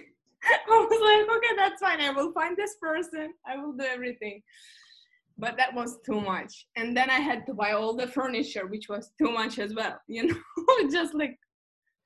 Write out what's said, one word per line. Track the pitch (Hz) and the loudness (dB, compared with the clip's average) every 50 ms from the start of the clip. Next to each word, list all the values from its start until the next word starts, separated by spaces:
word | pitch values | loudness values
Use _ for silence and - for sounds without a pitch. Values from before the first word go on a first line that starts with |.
| - - _ _ _ _ _ _ | -16 -20 _ _ _ _ _ _
<laughs> | - | 2
I | - 554 - - 415 440 453 - - | 4 4 4 4 6 6 6 6 6
was | 440 453 427 427 415 427 427 427 | 4 4 6 6 6 6 6 4
like, | 453 453 | 2 2
"Okay, | 466 466 440 403 | 2 2 2 2
that's | 381 403 392 - | 2 2 2 0
fine. | 392 370 330 302 | 0 0 2 2
I | 294 277 | 0 -2
will | 269 277 277 - | 0 0 -2 -2
find | - - 320 339 359 | -2 -2 -2 -2 -2
this | 370 415 403 - - | -2 -4 -4 -6 -6
person. | - 320 311 330 349 330 320 311 311 320 339 _ - | -4 -4 -2 -2 -4 -6 -8 -10 -10 -10 -12 _ -12
I | 247 262 277 | -10 -10 -8
will | 285 302 262 | -8 -10 -8
do | 247 269 | -6 -4
everything." | 254 254 247 247 247 240 - 214 208 202 208 - _ _ - - - - - - _ _ _ _ _ _ _ _ _ _ - | -4 -4 -4 -6 -8 -8 -8 -10 -10 -10 -12 -16 _ _ -20 -20 -20 -20 -20 -20 _ _ _ _ _ _ _ _ _ _ -8
But | 214 240 233 247 | -6 -4 0 2
that | 262 254 247 | 2 2 2
was | 240 233 233 240 - - | -2 -6 -6 -8 -10 -8
too | - 214 208 | -4 -4 -2
much. | 202 196 185 170 160 - - - - _ - 233 | -2 -2 -4 -4 -6 -10 -14 -20 -20 _ -10 -8
And | 226 240 240 254 | -6 -2 0 2
then | 262 262 | 2 2
I | 262 262 | 2 2
had | 285 294 247 240 - - | 0 0 -2 -4 -6 -8
to | 240 | -6
buy | 196 208 208 214 | -2 0 0 0
all | 208 220 220 226 | 0 0 -2 -2
the | 247 254 247 | -2 -4 -4
furniture, | - 254 262 254 247 220 - - - 208 185 185 | -4 -4 -4 -2 -2 -4 -4 -4 -6 -8 -8 -8
which | 208 214 - - | -8 -10 -10 -10
was | 208 208 220 - _ - | -10 -10 -10 -10 _ -2
too | 311 233 | 0 0
much | 233 226 220 220 220 - | 0 0 -2 -4 -4 -6
as | 208 208 214 | -6 -6 -4
well, | 226 220 190 - - - - | -4 -6 -6 -6 -10 -12 -12
you | 220 226 233 | -6 -2 -2
<laughs> | 330 | -2
know? | 339 - - - - 349 339 330 523 480 359 269 | -2 -2 -6 -10 -12 0 4 4 6 6 4 2
Just, | 294 359 339 294 311 | 0 0 -2 -2 -2
like, | 302 302 254 - - _ _ _ _ _ _ _ _ _ _ _ _ _ | -2 -4 -4 -6 -10 _ _ _ _ _ _ _ _ _ _ _ _ _